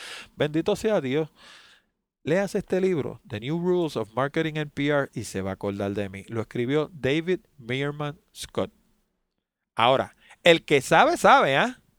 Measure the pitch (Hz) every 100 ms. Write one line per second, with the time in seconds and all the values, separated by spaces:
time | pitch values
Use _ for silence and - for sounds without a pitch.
0 | - - - - 147 156 170 202 220 202
1 | 131 143 156 _ - - - _ _ _
2 | _ _ 131 180 196 208 - 185 190 165
3 | - 110 - 104 123 170 180 180 156 120
4 | 107 120 139 160 160 151 147 - 143 143
5 | 135 131 104 95 95 95 101 101 98 101
6 | 98 98 - 113 107 123 120 151 147 147
7 | 127 156 165 180 _ - 117 131 143 147
8 | 147 - _ - - - - _ _ _
9 | _ _ _ _ _ _ _ - 117 131
10 | 98 _ - - 175 165 - 143 - 165
11 | 262 349 196 269 175 139 226 247 _